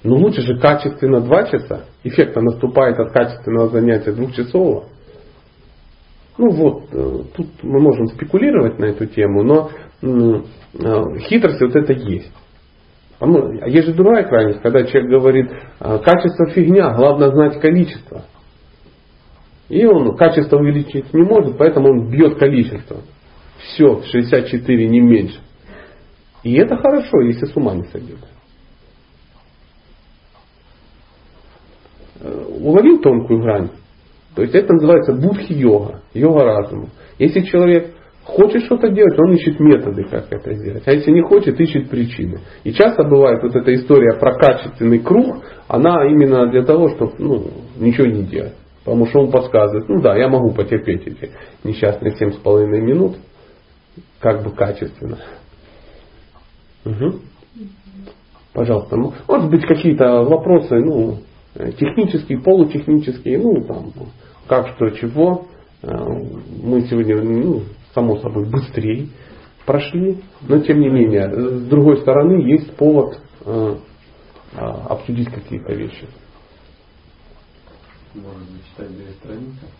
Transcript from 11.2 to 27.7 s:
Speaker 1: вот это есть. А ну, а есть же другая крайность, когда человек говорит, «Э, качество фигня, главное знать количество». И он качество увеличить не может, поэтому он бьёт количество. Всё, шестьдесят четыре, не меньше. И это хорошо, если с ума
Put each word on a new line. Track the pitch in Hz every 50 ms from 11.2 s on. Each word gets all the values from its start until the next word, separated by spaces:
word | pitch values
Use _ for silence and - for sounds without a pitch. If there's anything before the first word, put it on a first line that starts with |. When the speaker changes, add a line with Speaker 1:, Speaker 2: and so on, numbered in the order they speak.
| - - 214 240 220 165 143 -
Speaker 1:
вот | 127 123 127
это | 147 151 147 135
есть. | 123 117 101 87 - - - - - _ _ _ _ _ _ _ _ _ _ _ _ _ _ _ _
А | -
ну, | 147 175 143 135 117 110 107
а | - 117
есть | 135 165 156
же | 165 160
другая | 170 185 208 233 220 185
крайность, | - 135 113 110 104 101 -
когда | - 120 120 131 120
человек | 123 - 135 120 123
говорит, | 127 131 127 135 127 131 127 127 - - - - - _
«Э, | - - 110 107
качество | - 170 175 175 - 170 170 - 170
фигня, | 156 - 185 165 160 180 196 180 135 113
главное | 120 135 143 143 143 143 139
знать | 131 151 151 147 147 -
количество». | - 156 170 180 170 - - - - - - - - _ _ _ _ _ _ _ _ _ _ _ _ - _ _ _ _ _ _ _ _ - _ _ _ _ _ _ -
И | - 180 233
он | 226 196 156 131 110 -
качество | - 175 160 - 156 147 - 147
увеличить | 143 147 143 147 147 143 - - 139 135 - -
не | 160
может, | 170 196 226 214 156 131 127
поэтому | 120 147 165 - 143 135 135
он | 131 120 113 113
бьёт | 123 143 165 151 151
количество. | - 143 139 139 123 113 - - - - - - - - - _ _ _ _ _ - _ - _ -
Всё, | - - - - 151 135 110 -
шестьдесят | - - - 120 117 - - 131 123
четыре, | - 127 117 - - 127 117 113 110
не | 117 120
меньше. | 120 120 117 104 95 87 - - - - _ _ _ - - - - - - _ _ _ _ _ _ _ _ - -
И | 117 120
это | 147 214 - 262
хорошо, | 247 - 277 285 277 240 - - -
если | 123 120 117 - 139
с | 143 -
ума | 156 135 107